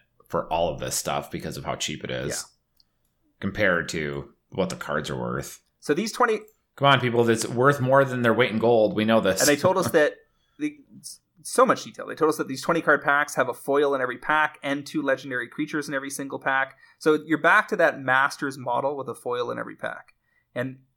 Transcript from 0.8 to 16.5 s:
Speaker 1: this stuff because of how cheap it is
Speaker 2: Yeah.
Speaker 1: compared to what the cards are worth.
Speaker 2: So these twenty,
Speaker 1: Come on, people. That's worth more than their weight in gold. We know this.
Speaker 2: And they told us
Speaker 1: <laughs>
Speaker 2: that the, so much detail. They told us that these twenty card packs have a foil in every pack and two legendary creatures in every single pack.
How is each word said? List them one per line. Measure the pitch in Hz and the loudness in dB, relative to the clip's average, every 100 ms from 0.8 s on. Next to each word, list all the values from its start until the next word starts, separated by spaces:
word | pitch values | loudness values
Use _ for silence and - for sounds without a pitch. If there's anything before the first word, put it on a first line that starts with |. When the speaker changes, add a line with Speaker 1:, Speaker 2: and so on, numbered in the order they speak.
Speaker 1:
this | 64 - | -6 -6
stuff | - 73 73 | -4 -6 -6
because | 85 82 69 | -10 -10 -10
of | 71 | -8
how | 65 | -6
cheap | - 73 | -8 -8
it | - | -8
is | 64 69 | -8 -6
Speaker 2:
Yeah. | - - _ _ _ _ _ _ _ _ _ | -8 -10 _ _ _ _ _ _ _ _ _
Speaker 1:
compared | 98 98 101 87 76 | -8 0 2 2 -2
to | 85 73 71 69 _ _ | -4 -6 -6 -10 _ _
what | 95 90 | -4 -4
the | 90 | -6
cards | - 76 71 | -6 -6 -4
are | 65 | -6
worth. | 60 65 - - _ _ | -6 -6 -8 -14 _ _
Speaker 2:
So | - 151 | -4 -2
these | 220 | -2
twenty, | - 233 220 - _ _ - | 0 0 0 -6 _ _ 0
Speaker 1:
Come | 139 | 4
on, | 135 | 4
people. | 123 117 117 | 4 2 4
That's | 113 - | 2 0
worth | 117 131 139 | 2 2 4
more | 127 135 135 | 4 4 4
than | 127 | 2
their | 120 | 2
weight | 110 123 | 4 2
in | 110 | 2
gold. | 113 117 107 95 | 4 4 4 2
We | |
know | 107 113 | 2 4
this. | 95 92 | 4 2
Speaker 2:
And | - | 2
they | 143 | 4
told | 180 185 | 2 2
us | 165 | 2
Speaker 1:
<laughs> | |
Speaker 2:
that | 165 147 - _ _ _ - | 4 2 0 _ _ _ -8
the, | 147 147 _ - - - _ _ | -8 -8 _ -20 -20 -20 _ _
so | - - 247 | -2 4 4
much | 139 | 2
detail. | - - 101 | -4 -12 -12
They | 113 | -2
told | 160 | 0
us | 156 | 0
that | 147 | -4
these | 131 | -6
twenty | - 170 | -2 0
card | 156 143 | 2 2
packs | 151 143 147 - | 4 0 0 -2
have | 123 | -2
a | |
foil | 117 - 143 143 139 | -4 -2 2 2 0
in | |
every | 127 123 | -2 -4
pack | - 151 151 - | -2 0 0 -2
and | 143 143 139 | -6 -6 -6
two | 160 | -4
legendary | 139 131 135 123 117 | -2 -2 -2 -8 -6
creatures | - 156 156 143 | -6 -6 -6 -4
in | 139 | -6
every | 139 | -6
single | 135 139 131 | -8 -8 -6
pack. | 139 | -2